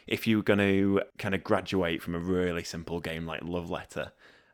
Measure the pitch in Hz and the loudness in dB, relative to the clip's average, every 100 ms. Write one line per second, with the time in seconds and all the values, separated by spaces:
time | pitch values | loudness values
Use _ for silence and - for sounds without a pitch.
0 | - 117 113 110 98 101 98 98 98 98 | -6 -2 2 2 4 4 4 4 4 4
1 | - - 104 95 - 101 92 95 85 85 | 0 -6 -4 -2 2 0 2 0 0 -2
2 | - 85 87 92 90 85 85 85 82 85 | -4 -4 0 0 0 -2 -6 -10 -6 -6
3 | 82 80 82 76 85 87 87 87 - - | -4 -6 -6 -8 -6 -6 -4 -6 -6 -8
4 | - - - - _ | -8 -10 -20 -20 _